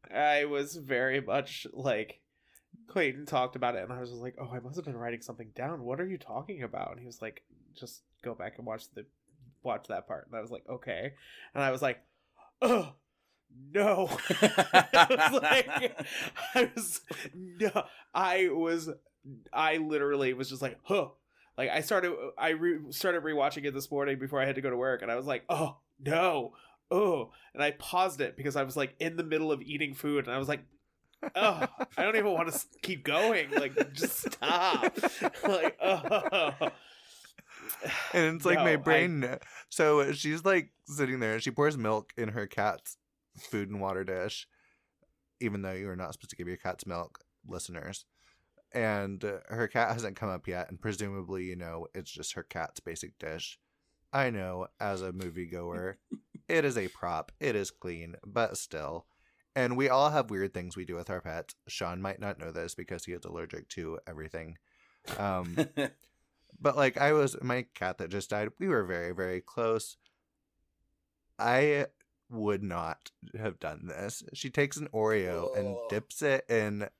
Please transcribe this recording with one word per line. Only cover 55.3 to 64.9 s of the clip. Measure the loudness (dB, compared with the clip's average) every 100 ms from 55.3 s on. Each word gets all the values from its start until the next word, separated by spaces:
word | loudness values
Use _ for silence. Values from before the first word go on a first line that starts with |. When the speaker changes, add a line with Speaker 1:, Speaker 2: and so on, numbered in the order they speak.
| -8 -8 -8 -8 -6 -8 -10 _ -16
Speaker 3:
<laughs> | _ -20 0
Speaker 2:
it | 2
is | 2 -2
a | -4
prop, | -6 -4 -4 -6 -4
it | -2 -2
is | -4
clean, | _ -10 -10 -12 -14 -6
but | -2 -2 -2
still. | -8 -8 -6 -8 _ _ _ _ _ -2
And | 0 2
we | 4
all | 6 6
have | 4 0
weird | -2 -2
things | -4 -8 -10
we |
do | -8 -8
with | -6
our | -6
pets. | -6 -8 -10 -18 -12
Sean | -6 -6 -4
might | -6 -6
not | -6 -6
know | -8
this | -8 -8
because | -10 -10 -10
he | -8
is | -10
allergic | -10 -10 -10 -12 -12
to | -10 -8 -8 -10
everything. | -12 -10 -10 -10 -16 _ _ _